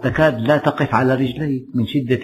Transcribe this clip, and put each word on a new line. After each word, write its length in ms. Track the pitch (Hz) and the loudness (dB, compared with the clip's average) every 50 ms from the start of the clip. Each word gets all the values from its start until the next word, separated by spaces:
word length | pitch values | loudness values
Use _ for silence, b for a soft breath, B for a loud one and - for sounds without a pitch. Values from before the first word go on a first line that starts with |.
| - | -4
تكاد 360 | 127 - - 156 156 127 113 | -2 0 2 2 2 2 0
لا 180 | 113 131 151 | 0 2 2
تقف 380 | 143 - 151 139 - - - - | 2 2 0 0 0 0 0 2
على 200 | 113 131 127 131 | 2 2 2 2
رجليك 520 | 123 135 123 120 127 156 147 135 127 127 - - | 2 0 -2 -2 -4 -4 -4 -4 -4 -6 -4 -2
من 100 | 123 113 | -2 -2
شدة 340 | - - 147 127 120 127 120 | 0 -2 -2 0 0 0 0